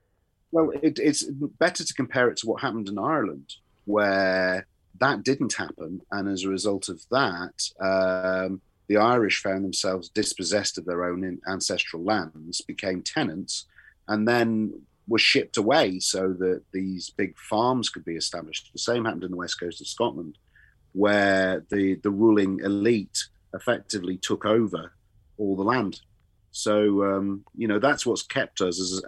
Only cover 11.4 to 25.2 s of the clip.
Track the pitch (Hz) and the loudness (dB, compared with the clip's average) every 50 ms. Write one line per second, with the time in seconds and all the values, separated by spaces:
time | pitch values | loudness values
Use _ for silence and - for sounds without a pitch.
11.4 | - 92 95 90 - - 92 87 - - - 82 85 101 107 101 85 78 - 78 | -6 -6 -6 -4 -4 -2 -2 -2 -4 -4 -6 -4 -2 0 0 0 -2 -6 -10 -16
12.4 | 78 82 87 - - - 98 - - 95 92 90 - - - - 143 95 80 92 | -12 -8 -8 -8 -8 -8 -10 -6 -4 -4 -4 -4 -4 -4 -4 -2 -2 -2 -4 -6
13.4 | - - - - - _ _ - - - _ _ _ - 107 107 107 117 117 120 | -8 -8 -8 -10 -10 _ _ -20 -20 -20 _ _ _ -2 0 2 2 4 4 4
14.4 | 117 117 113 110 110 101 - - - _ _ _ _ - 113 107 - - - 139 | 4 2 2 0 0 -2 -4 -10 -16 _ _ _ _ 0 2 2 4 4 4 2
15.4 | - - - 117 101 110 139 165 139 98 92 92 - - - 95 95 95 92 90 | 0 0 -2 0 2 4 4 4 4 2 0 -2 -4 -2 -2 0 0 0 0 0
16.4 | 92 92 90 - - _ - 95 95 95 92 90 - - - - 101 92 - - | 0 0 0 -2 -4 _ -6 -6 -4 -4 -6 -6 -10 -8 -4 -4 -4 -4 -6 -10
17.4 | - - 110 107 120 123 127 123 107 - - 90 80 85 82 82 - - - 85 | -8 -2 0 2 2 2 2 0 -2 -4 -6 -8 -8 -8 -6 -6 -6 -6 -6 -8
18.4 | 80 78 78 - - _ - - - - 120 120 113 113 80 82 92 90 90 87 | -10 -10 -12 -12 -12 _ -12 -6 -2 0 0 0 0 -2 -4 -4 -6 -6 -6 -6
19.4 | 87 85 - - 87 87 80 - - - - - 117 120 65 76 - - - _ | -6 -6 -6 -6 -6 -8 -8 -10 -12 -8 -4 -2 -2 -2 -2 -6 -10 -12 -14 _
20.4 | _ _ _ _ - _ _ _ _ _ - 95 101 101 104 104 98 98 95 95 | _ _ _ _ -20 _ _ _ _ _ 0 2 4 4 4 4 4 4 4 4
21.4 | 95 92 92 78 - - 107 101 98 95 92 85 - 104 101 98 113 113 107 104 | 2 2 0 -2 -4 -2 0 2 2 2 2 0 0 0 2 6 6 6 6 6
22.4 | 98 95 95 - - 98 101 101 101 117 120 107 95 - - - - - _ _ | 4 2 0 0 0 0 0 2 4 4 2 2 0 -4 -6 -8 -8 -8 _ _
23.4 | _ _ - - - 123 117 - - - - 101 87 90 95 95 - - 107 - | _ _ -12 -6 -2 -2 -2 -2 -4 -6 -6 -4 -4 -4 -6 -4 -2 -2 -2 0
24.4 | - 107 110 117 110 98 87 82 82 87 _ _ _ _ _ _ | 2 4 4 4 4 2 -2 -6 -8 -10 _ _ _ _ _ _